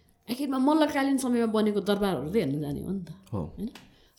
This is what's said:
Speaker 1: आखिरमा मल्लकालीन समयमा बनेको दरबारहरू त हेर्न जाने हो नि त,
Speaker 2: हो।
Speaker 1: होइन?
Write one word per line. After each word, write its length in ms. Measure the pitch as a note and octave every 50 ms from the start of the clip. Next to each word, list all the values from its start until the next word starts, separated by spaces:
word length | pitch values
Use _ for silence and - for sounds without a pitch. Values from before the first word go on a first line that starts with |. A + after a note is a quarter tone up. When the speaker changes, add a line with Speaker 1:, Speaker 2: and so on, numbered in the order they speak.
| _ _ _ _ _ -
Speaker 1:
आखिरमा 260 | B3 C4+ D4 C4+ C4+
मल्लकालीन 600 | C4 C4 D4 D#4 D#4+ D4+ D4 D4 C#4 C4+ C#4 C#4
समयमा 280 | B3+ C4 B3 B3 A#3 A#3
बनेको 360 | A3+ G#3+ G#3+ G#3+ G#3+ G3+ G3+
दरबारहरू 480 | F#3 G#3 G3+ G3 G3+ G3 F3 B2+ C#3 D#3
त 60 | G3
हेर्न 260 | A3+ E3+ C3+ C#3 D#3
जाने 220 | D3 C#3+ - - -
हो 80 | -
नि 120 | F#3+ G3 E3+
त, 60 | D#3 D#3 - - - A2
Speaker 2:
हो। 120 | G2 D#2
Speaker 1:
होइन? 240 | - - - G3 B3 - - - - - _ _ _ _